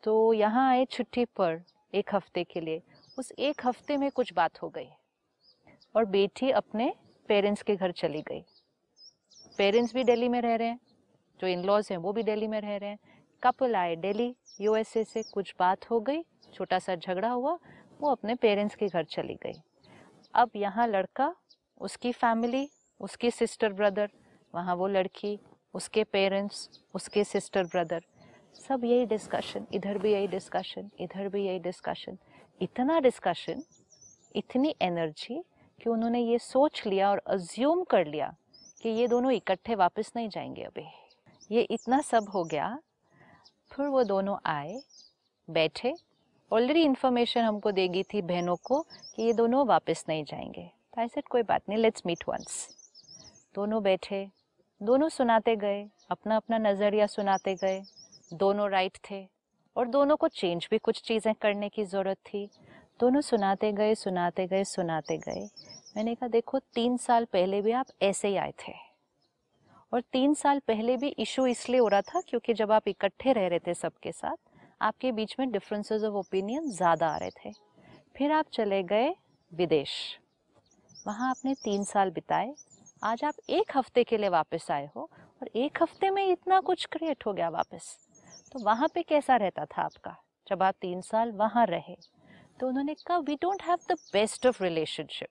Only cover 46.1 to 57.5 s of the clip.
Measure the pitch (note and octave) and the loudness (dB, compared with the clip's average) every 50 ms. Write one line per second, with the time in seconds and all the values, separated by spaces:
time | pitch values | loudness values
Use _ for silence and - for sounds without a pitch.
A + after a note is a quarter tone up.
46.1 | _ _ _ _ _ _ _ _ - A3 A#3+ B3+ D4+ E4+ E4 D4 C4 - - C4 | _ _ _ _ _ _ _ _ 2 2 4 4 4 4 4 4 4 2 2 2
47.1 | B3 A#3+ A#3+ A3+ - B3 A#3 A3+ G#3+ G#3 G3 G#3+ G3+ F#3 F#3+ F3+ F3 F#3 F#3+ _ | 2 4 2 2 2 2 2 2 0 0 0 0 2 2 0 2 0 -2 -4 _
48.1 | - G#3 F#3+ E3+ F3 F3 F3 F3 F3 F3 _ - B3 C#4+ E4 _ - - - - | -2 -4 -2 0 -2 -2 0 0 -2 -2 _ -2 -2 -2 -2 _ -14 -20 -20 -18
49.1 | - - A3 A#3 A#3 G#3+ A#3 A#3 A#3 C4 C#4+ A3+ F#3+ D#3+ - - E3 - - - | -8 -2 0 0 2 4 4 4 4 4 4 6 4 4 4 0 -4 -4 -2 -4
50.1 | D#3+ D#3 D3+ - D3+ - - - - - F3 F3 _ _ _ _ - - A#3 A#3+ | -4 -4 -4 -6 -10 -10 -10 -12 -12 -14 -16 -18 _ _ _ _ -6 -6 -6 -4
51.1 | - D4 C#4+ - - B3 A#3 F#3+ F3 - _ - G3 A3 A3+ A3 A3 - - F3+ | -4 -8 -8 -2 0 0 2 2 0 0 _ -2 -2 2 2 2 2 0 -4 -4
52.1 | E3+ - - - - - - - - - - - - _ - - _ - - - | -4 -4 -4 -6 -6 -6 -6 -10 -12 -12 -12 -12 -16 _ -20 -20 _ -20 -20 -20
53.1 | - - - - _ _ _ _ _ - G3+ G#3 A3 A3+ G3+ G3 F#3+ F#3 - - | -20 -20 -20 -20 _ _ _ _ _ -6 -4 -2 -2 0 2 2 2 2 0 -6
54.1 | G3+ G3 G3 G3 _ _ _ _ _ _ _ _ _ _ G3+ G#3 B3 C4+ D4 D#4+ | -6 -6 -6 -8 _ _ _ _ _ _ _ _ _ _ 0 2 4 4 4 2
55.1 | - - C4+ A#3 A3+ A3+ G#3+ - A3+ G#3+ G3+ G3+ G3+ G3+ G#3 G#3 _ _ _ _ | 2 0 2 4 4 4 6 4 0 2 0 -2 -2 -2 -6 -12 _ _ _ _
56.1 | F3+ - _ G#3 A3 A3 - _ A3+ A3+ A3 G#3+ G3+ F#3+ G#3 G#3 G3 G#3+ G#3 G3+ | -6 -6 _ 0 0 0 0 _ -2 0 2 2 2 4 2 2 4 4 2 2
57.1 | - - G#3 G3 F#3+ F#3+ _ G3 | 0 -2 0 2 0 0 _ -2